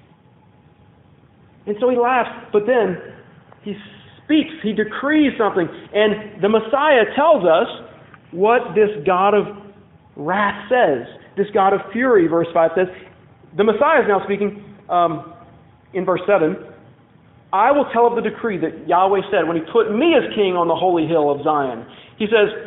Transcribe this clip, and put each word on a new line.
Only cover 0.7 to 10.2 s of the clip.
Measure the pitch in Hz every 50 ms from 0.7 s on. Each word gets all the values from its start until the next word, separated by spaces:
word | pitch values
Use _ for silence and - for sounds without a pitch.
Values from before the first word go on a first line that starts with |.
| _ _ _ _ _ _ _ _ _ _ _ _ _ _ _ _ _ _ - 202
And | 208 208
so | 247 254
he | 254 240
laughs, | 240 247 262 247 220 - - - - - -
but | 208 208
then | 226 262 240 208 190 175 - - - - - - - - - _ _ - _
he | - 208 190 - - - - - - - - - -
speaks, | - 302 311 - - - -
he | - 214 202
decrees | 196 214 214 - - - 285 311 311 294 262 - -
something, | 214 196 - 190 165 151 - - - - -
and | 208 214 208 202 - - - - -
the | 175 208
Messiah | 220 220 220 - - 269 294 311 285 240 208 - -
tells | 262 294 339 311 262 175
us | 170 160 175 240 - - - - - - - - - - - _ -
what | - 170 196 220 240 254 240 202 165
this | 208 214 202 214 160 151
God | 190 180 180 190 208 208
of | 208 - - - - - - - - - _ _ - _ _ -
wrath | -